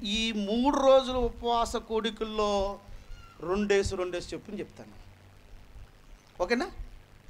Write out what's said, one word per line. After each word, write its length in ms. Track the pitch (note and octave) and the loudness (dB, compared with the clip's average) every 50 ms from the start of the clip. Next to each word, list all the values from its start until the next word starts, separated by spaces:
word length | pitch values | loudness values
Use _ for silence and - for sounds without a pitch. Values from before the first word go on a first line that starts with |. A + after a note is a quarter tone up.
ఈ 300 | A#3+ G3 G#3 A3+ A3+ A3+ | -4 -2 -2 0 0 0
మూడు 440 | A3+ G#3+ G3+ G3 G#3+ A#3+ B3 C#4+ D4 | 0 -2 -2 0 2 2 4 4 4
రోజుల 400 | C#4+ C4+ C4+ C4+ C4+ B3+ A#3+ B3+ | 6 8 8 8 8 6 4 0
ఉపవాస 600 | B3+ A#3+ A#3 A#3 - A#3 A#3+ A#3 A#3 A#3 A#3 - | 0 0 -2 -2 -2 -2 0 2 2 2 0 -2
కోడికల్లో 1000 | A3+ A3 - A3+ A3 G#3+ A3+ - - A3 A3 G#3+ G#3+ G#3 G#3 G3+ G3 G3 G3+ G3 - - - - - - - - - - - - - | -4 -4 -2 -2 0 0 -2 -2 -4 -6 -4 -2 0 2 2 2 2 0 -2 -4 -8 -12 -16 -16 -16 -14 -14 -16 -16 -16 -18 -16 -8
రెండేసి 560 | D3+ E3+ F#3 G#3 G#3 G3+ G3+ G3 G3 G3+ G3 | -4 -2 0 2 2 4 4 4 4 2 0
రెండేసి 380 | F#3 F3+ F3+ F3 F3 E3 - E3+ | -2 -4 -4 -4 -6 -6 -8 -10
చెప్పుని 240 | D#3 - - G#3 F#3+ | -10 -10 -10 -10 -10
చెప్తాను. 340 | D#3+ - - - A2 G#2 G2+ - - - - - - - - - - - - - - - - - - - - - - - - - - - - - | -10 -10 -12 -18 -20 -18 -20 -20 -20 -20 -20 -20 -20 -20 -20 -20 -20 -20 -20 -20 -18 -18 -18 -18 -18 -18 -20 -20 -20 -20 -20 -20 -20 -12 -6 -4
ఓకేనా? 280 | F3+ F3+ A#3+ A#3+ F4 G4 - - - - - - - - - - - | -2 0 0 0 -2 -4 -8 -10 -14 -14 -16 -20 -20 -20 -20 -20 -20